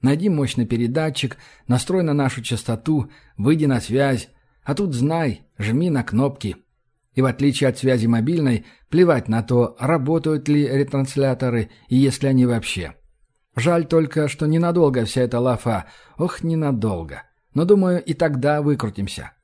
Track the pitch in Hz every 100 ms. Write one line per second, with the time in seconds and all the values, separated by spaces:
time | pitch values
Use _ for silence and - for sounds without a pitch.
0 | 127 147 202 160 135 - 113 120 117 139
1 | 156 135 131 - - - - 127 - 185
2 | 165 147 135 - 113 117 - 113 - 156
3 | 107 - _ - 104 156 151 123 - 120
4 | 139 127 - _ _ _ - - 202 127
5 | 135 165 156 98 _ _ 104 120 175 143
6 | 110 107 139 139 104 - _ _ _ _
7 | _ - 131 - 143 127 135 120 131 127
8 | 113 117 117 170 143 117 - _ _ 156
9 | 180 143 - 113 110 123 120 - 131 165
10 | 131 160 156 151 143 147 143 135 139 139
11 | 135 143 135 123 131 120 110 - _ 127
12 | 139 131 139 135 123 117 - - 80 -
13 | _ _ _ _ _ - 127 170 156 165
14 | 156 156 147 135 151 160 170 170 156 127
15 | 113 - 123 120 123 120 - 104 - -
16 | - - 170 - 165 160 151 127 107 92
17 | 80 - - _ _ 131 170 202 185 180
18 | - 151 165 135 135 147 147 143 107 101
19 | 98 - - _